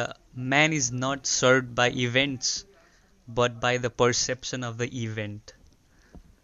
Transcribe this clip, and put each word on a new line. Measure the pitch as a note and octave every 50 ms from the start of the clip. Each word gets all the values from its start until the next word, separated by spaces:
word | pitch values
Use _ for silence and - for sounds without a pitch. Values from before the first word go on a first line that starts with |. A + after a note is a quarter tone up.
| A#2 - - - _ _ - B2
"Man | B2+ B2+ C3+ D3 D#3 D#3
is | D#3+ D3+ B2 A#2+
not | B2 B2 C3 C3 C#3 C3+
served | - - - - C3+ B2+ C3 C3 B2+ B2 A#2+ B2
by | B2 B2 -
events, | B2+ B2 A#2+ A#2 C3 C#3 C#3+ C3+ B2 - - - - - - - _ _ _ _ _ _ _ _ _ _ - A2+ B2
but | A#2+ A#2+ A#2 A2+ A#2
by | B2 B2 B2
the | B2 A#2 - -
perception | B2 A#2+ A#2+ - - - B2+ - - - - B2+
of | B2+ A#2+ A2+ A2+
the | A#2+ C3 -
event।" | B2+ A2+ A2 G#2+ A2+ G#2 G#2 G#2 G#2 - - - _ - - _ _ _ _ _ _ _ _ - - - - - _